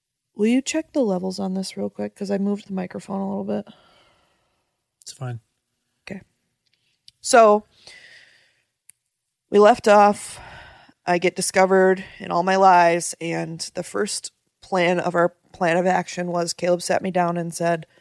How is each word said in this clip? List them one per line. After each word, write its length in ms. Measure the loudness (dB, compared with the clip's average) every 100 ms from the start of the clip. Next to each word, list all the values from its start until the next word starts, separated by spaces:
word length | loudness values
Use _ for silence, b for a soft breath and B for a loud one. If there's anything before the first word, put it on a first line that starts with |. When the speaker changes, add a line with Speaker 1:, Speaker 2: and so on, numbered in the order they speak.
| _ _ _ -2
Speaker 1:
Will 120 | 0
you 140 | 0
check 300 | 0 -4 -4
the 100 | -2
levels 380 | -2 -2 -4 -6
on 140 | -6
this 240 | -6 -8 -8
real 120 | -10
quick? 260 | -8 -12 -10
'Cause 160 | -6
I 60 | -4
moved 300 | -2 -4 -6
the 60 |
microphone 480 | -10 -8 -12 -10 -8
a 80 | -6
little 160 | -6 -6
bit. 280 | -8 -8 b b b b b b b b b b _ _ _
Speaker 2:
It's 100 | -20
fine. 260 | -14 -12 -12 -16 _ _ _ _ _
Speaker 1:
Okay. 200 | -16 -16 -16 _ _ _ _ _ _ _ _ _
So, 440 | 2 6 6 4 0 b b b b b b b b b b _ _ _ _ _ _ _ _
we 100 | 4
left 280 | 6 6 4
off. 520 | 6 6 2 -6 -18 B B B B B _ -4
I 120 | -2
get 180 | -2 -2
discovered 680 | -2 0 2 4 4 2 -4 -14
in 120 | -6
all 120 | -4
my 120 | 0 4
lies, 580 | 6 6 6 2 -4 -8
and 400 | -8 -6 -8 -10 -12 -12
the 80 |
first 480 | -8 -6 -6 -8 -12 -18 _ _
plan 380 | -6 -2 0 0
of 160 | -2 0
our 200 | 0 -2 _
plan 240 | -4 -2 0
of 100 | 0
action 420 | 0 -4 -8 -6
was 260 | -4 -4
Caleb 280 | -4 -2 -2
sat 200 | 0 -4
me 100 | -2
down 240 | -2 -2 -2
and 160 | -6
said, 320 | -4 -4 -4 -6 b